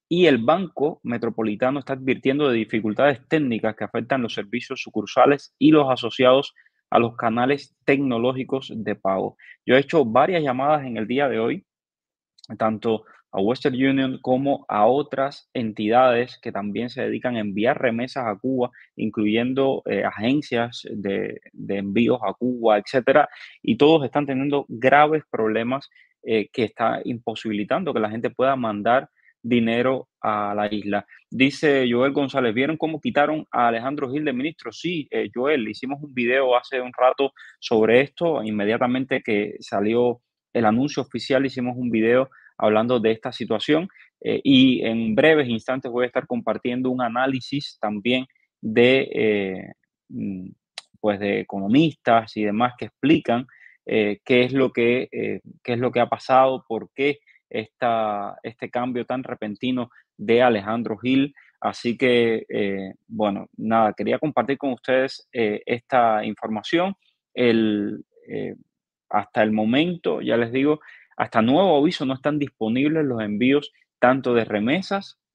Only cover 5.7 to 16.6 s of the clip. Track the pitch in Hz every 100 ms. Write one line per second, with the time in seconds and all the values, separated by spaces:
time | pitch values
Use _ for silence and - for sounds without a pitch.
5.7 | 156 139 123 117 - 127 131 143 - _
6.7 | _ _ - 117 117 117 117 123 143 -
7.7 | _ - 139 139 117 123 131 131 135 131
8.7 | 113 104 104 98 95 101 - - - -
9.7 | 127 139 170 120 117 160 175 147 127 139
10.7 | 151 131 113 107 123 143 113 113 165 -
11.7 | _ _ _ _ _ _ _ - 107 113
12.7 | 107 117 110 - _ _ 98 101 127 147
13.7 | 123 135 135 135 131 - 127 139 139 -
14.7 | 101 107 135 147 135 135 - _ 131 113
15.7 | 104 104 117 131 117 123 - 120 101